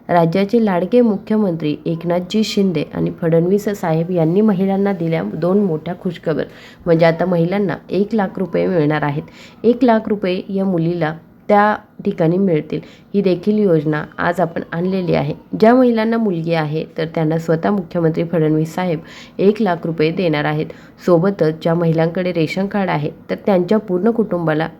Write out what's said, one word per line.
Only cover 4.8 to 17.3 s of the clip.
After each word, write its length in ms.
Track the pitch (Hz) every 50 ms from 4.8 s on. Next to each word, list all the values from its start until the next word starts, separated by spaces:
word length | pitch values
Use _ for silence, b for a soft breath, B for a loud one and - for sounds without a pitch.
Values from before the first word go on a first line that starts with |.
| 196 202 196
दिल्या 300 | 170 165 165 160 160 190 208 -
दोन 300 | 160 160 175 185 208 208
मोठ्या 300 | 185 156 156 - 170 185 - -
खुशखबर, 420 | 185 170 - - 170 151 - - - B B B B B B B
म्हणजे 200 | 170 165 160 170
आता 180 | 165 165 165 175
महिलांना 520 | 185 180 170 165 170 190 202 208 175 - - - -
एक 240 | - 185 202 202 233
लाख 240 | 214 196 190 - -
रुपये 280 | 190 170 - 175 175
मिळणार 360 | 185 185 170 147 147 156 151 151
आहेत. 200 | 147 139 156 - - B B B B B B B
एक 200 | 220 240 240 269
लाख 240 | 240 220 220 220 220
रुपये 320 | 214 202 - 185 180 190 - -
या 160 | 196 196 190
मुलीला 500 | 196 180 165 160 165 175 175 156 151 165 165 - - - - - -
त्या 260 | 208 202 208 214 208 - - _ _ - -
ठिकाणी 320 | 202 - - 165 160 175 190
मिळतील. 420 | 196 190 165 151 151 - - 160 - B B B B B -
ही 60 | 202 202
देखील 360 | 185 175 175 - 208 214 214
योजना 440 | 208 190 165 156 147 156 151 151 - - - -
आज 200 | - 175 175 185
आपण 220 | 170 165 - - - - -
आणलेली 420 | 165 180 185 190 190 180 165 160
आहे. 200 | 156 147 143 - - - - - 165
ज्या 140 | 214 220 240
महिलांना 420 | 262 254 247 233 220 220 226 226
मुलगी 360 | 233 226 208 175 165 160 165 165
आहे, 320 | 160 151 147 151 156 - - - -
तर 80 | 160 160 -
त्यांना 240 | 165 160 156